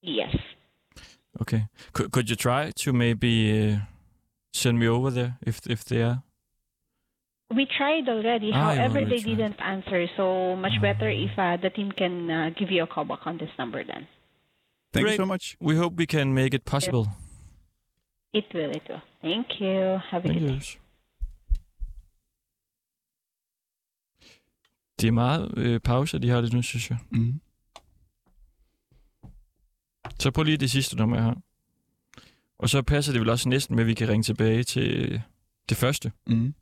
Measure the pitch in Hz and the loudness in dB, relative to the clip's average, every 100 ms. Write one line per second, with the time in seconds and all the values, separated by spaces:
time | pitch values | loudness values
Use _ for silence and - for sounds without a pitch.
0 | 175 123 - - - - _ _ _ - | -4 -4 -2 -4 -4 -18 _ _ _ -20
1 | - - _ - 113 113 107 _ - - | -20 -20 _ -8 -2 0 -2 _ -12 -4
2 | 113 - 110 117 127 127 156 - - 123 | 0 0 0 0 0 0 -2 -4 0 2
3 | 120 113 123 113 107 107 107 104 101 - | 2 4 2 4 4 4 4 2 -2 -12
4 | _ _ _ _ _ - 127 117 117 117 | _ _ _ _ _ -2 2 4 4 4
5 | 135 123 123 123 - 113 - 117 - 117 | 2 0 -2 -4 -6 -6 -4 -6 -2 0
6 | 117 123 - _ _ _ _ _ _ _ | 2 0 -6 _ _ _ _ _ _ _
7 | _ _ _ _ _ 240 277 - 277 320 | _ _ _ _ _ -2 0 0 0 0
8 | 254 226 220 233 214 170 320 302 254 277 | 0 -2 0 0 0 0 2 2 2 2
9 | - 240 220 220 220 202 - 190 185 190 | 0 0 0 -2 -2 -4 -6 -6 -2 -2
10 | 175 - 190 185 185 185 185 110 202 196 | -2 0 0 2 0 0 -2 2 0 2
11 | 214 110 202 - 185 175 190 202 202 - | 0 0 -2 0 0 0 -2 -2 -6 -2
12 | 185 180 170 160 160 165 190 185 165 - | -2 -2 -2 -2 -2 -2 -2 0 0 -4
13 | 151 - - 175 - - 123 110 - - | -6 -6 -8 -8 -10 -8 -8 -6 -8 -12
14 | 156 _ _ _ _ _ _ _ _ - | -14 _ _ _ _ _ _ _ _ 0
15 | 208 214 190 185 - - 160 156 175 170 | 2 2 0 -2 -6 -4 2 2 2 0
16 | 165 156 135 131 131 131 - 143 131 127 | 0 2 2 2 2 0 -2 -2 0 0
17 | 107 98 - - - - _ _ _ _ | 0 -4 -14 -20 -20 -20 _ _ _ _
18 | _ _ _ 214 - 170 147 151 - - | _ _ _ -4 -4 -6 -4 -6 -10 -16
19 | - _ 156 196 254 - 190 190 190 190 | -16 _ -6 -4 -6 -4 -2 0 0 -2
20 | - 175 175 165 151 135 - - _ _ | -2 -4 0 0 0 -2 -6 -16 _ _
21 | _ _ - - _ - - _ - - | _ _ -10 -10 _ -2 -2 _ -12 -12
22 | - _ _ _ _ _ _ _ _ _ | -20 _ _ _ _ _ _ _ _ _
23 | _ _ _ _ _ _ _ _ _ _ | _ _ _ _ _ _ _ _ _ _
24 | _ _ - - _ _ _ _ _ - | _ _ -20 -20 _ _ _ _ _ 0
25 | 113 117 120 160 - - 120 117 - 123 | 2 4 2 0 -2 -2 0 0 2 0
26 | 147 143 120 123 117 123 120 123 117 117 | 0 0 2 2 2 0 -2 -6 -6 -6
27 | - 160 117 143 _ _ _ - _ _ | -2 0 0 -2 _ _ _ -20 _ _
28 | _ _ _ _ - _ _ _ _ _ | _ _ _ _ -20 _ _ _ _ _
29 | _ _ - - _ _ _ _ _ _ | _ _ -20 -20 _ _ _ _ _ _
30 | - - 139 143 156 151 135 131 131 120 | -16 -2 -2 2 2 2 2 0 0 0
31 | 110 120 113 120 - _ _ _ _ _ | 0 2 0 -2 -8 _ _ _ _ _
32 | _ - - _ _ _ 117 143 127 147 | _ -20 -20 _ _ _ 0 2 2 2
33 | 143 123 110 120 127 127 - 113 113 110 | 2 2 2 2 2 0 2 2 2 2
34 | 110 104 113 107 110 113 120 127 - - | 2 2 2 2 4 4 0 0 0 0
35 | - 110 113 _ _ _ - 110 123 143 | -2 -4 -6 _ _ _ -4 2 2 0
36 | 120 - - 117 123 147 | -4 -8 0 2 2 -4